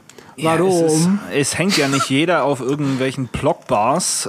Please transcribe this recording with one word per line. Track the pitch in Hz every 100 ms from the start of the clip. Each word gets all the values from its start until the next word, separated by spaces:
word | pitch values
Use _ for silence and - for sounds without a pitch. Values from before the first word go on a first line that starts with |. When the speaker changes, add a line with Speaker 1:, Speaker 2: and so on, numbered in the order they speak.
| - - - -
Speaker 1:
Ja, | 160 165
Speaker 2:
Warum? | 185 180 165
Speaker 1:
es |
ist, | 156 175 202 -
es | 131 143 -
hängt | 180 190
ja | 139
nicht | 139 135
jeder | 135 170 165
auf | 127 131
irgendwelchen | 123 147 143 131 131 131 123
Blockbars, | - 147 165 - 117 113 156 - -